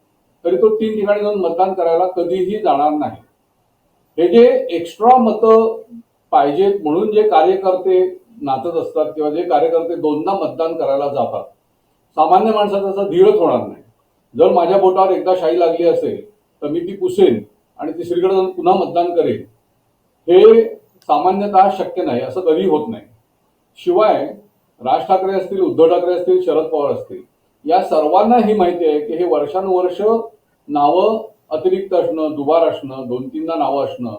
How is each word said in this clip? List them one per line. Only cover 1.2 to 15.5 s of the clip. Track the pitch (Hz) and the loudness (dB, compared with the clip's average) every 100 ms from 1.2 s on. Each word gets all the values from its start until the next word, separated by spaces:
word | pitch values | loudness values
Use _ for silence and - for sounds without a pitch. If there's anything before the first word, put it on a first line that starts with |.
जाऊन | 208 208 | -2 -2
मतदान | 170 170 190 | -2 0 -2
करायला | 190 170 165 180 | 0 0 2 0
कधीही | 180 170 190 180 214 | -2 -2 -2 -4 -2
जाणार | 175 139 151 | 0 0 0
नाही. | 151 127 - _ _ _ _ _ _ _ _ _ - | -2 -6 -10 _ _ _ _ _ _ _ _ _ -2
हे | 175 | 4
जे | 233 247 254 262 | 6 6 4 -2
एक्स्ट्रा | 170 - - 226 254 | -6 -8 0 4 4
मतं | 220 220 226 220 226 226 - 233 - _ _ | 4 2 4 4 4 -4 -12 -20 -20 _ _
पाहिजेत | 151 143 147 196 196 | 0 2 2 0 0
म्हणून | 151 165 214 | -2 -2 0
जे | 208 214 | 2 2
कार्यकर्ते | 165 170 190 185 185 185 185 185 - _ - | 4 2 2 0 -2 0 0 0 -4 _ -12
नाचत | 143 - 170 165 | -6 -6 -4 -6
असतात | - 160 151 | -4 -4 -4
किंवा | 156 151 | -4 -4
जे | 160 | -4
कार्यकर्ते | 175 170 165 165 170 160 | -2 0 2 0 -2 -4
दोनदा | 151 147 170 | -2 -2 -2
मतदान | 196 160 131 160 165 | -4 -4 -4 -4 -4
करायला | 139 139 143 | -2 -2 -2
जातात, | - - - - _ _ _ _ _ _ - | -4 -4 -6 -12 _ _ _ _ _ _ -2
सामान्य | 151 185 220 | 2 4 4
माणसाचा | 214 202 196 196 | 0 0 -2 -4
असा | 190 196 | -4 -2
धीरच | 170 202 208 | 4 4 4
होणार | - - - | 2 0 -4
नाही. | - _ _ _ _ _ 120 | -14 _ _ _ _ _ 2
जर | 175 | 2
माझ्या | 196 170 196 | 2 2 2
बोटावर | 185 185 190 | 2 2 2
एकदा | 165 160 185 | 0 0 0
शाई | 160 | 0